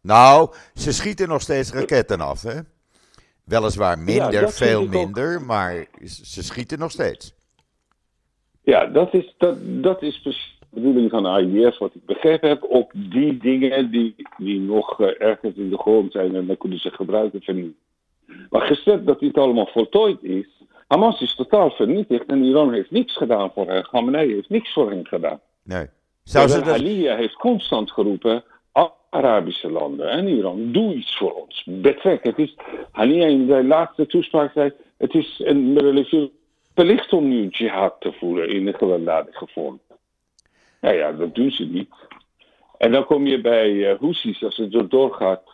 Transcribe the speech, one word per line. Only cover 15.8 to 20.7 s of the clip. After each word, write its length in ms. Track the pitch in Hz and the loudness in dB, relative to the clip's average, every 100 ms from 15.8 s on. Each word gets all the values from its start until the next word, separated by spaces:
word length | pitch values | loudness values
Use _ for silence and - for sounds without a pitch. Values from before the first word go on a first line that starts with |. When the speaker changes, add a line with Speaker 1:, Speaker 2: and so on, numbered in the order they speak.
| - 110 98 | 2 2 2
Speaker 2:
zijn 220 | 104 92 92 | -2 -4 -4
en 100 | 90 | -4
dan 100 | 95 | -6
kunnen 220 | 98 90 | -6 -8
ze 120 | 90 | -10
gebruiken 520 | - 90 104 107 98 | -8 -4 -2 -2 -6
van 120 | - | -8
die. 220 | 92 85 78 _ _ _ _ _ - - | -8 -8 -14 _ _ _ _ _ -20 -4
Maar 100 | 110 - | -2 0
gesteld 400 | 147 - 202 - | 0 2 2 2
dat 140 | 143 | 0
dit 180 | 147 147 | 2 2
allemaal 280 | 135 117 101 | 2 2 0
voltooid 560 | - 107 202 220 190 | 0 -2 0 0 0
is, 240 | - 95 - _ _ | -4 -6 -6 _ _